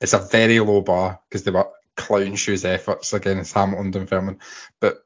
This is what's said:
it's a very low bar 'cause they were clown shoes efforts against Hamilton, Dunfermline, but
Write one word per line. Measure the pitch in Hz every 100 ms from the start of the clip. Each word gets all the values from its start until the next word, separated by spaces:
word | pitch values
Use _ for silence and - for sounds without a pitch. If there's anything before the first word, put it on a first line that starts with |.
it's | -
a | 104
very | 95 113 113 113
low | 107 101
bar | 95 90 92 90 _
'cause | 101
they | 98
were | 90 95 - _ -
clown | - 104 98 101
shoes | - 95 92
efforts | 92 - 95 -
against | 104 98 95 90
Hamilton, | - 98 95 98
Dunfermline, | 95 92 95 95 95 - - - _
but | 107 -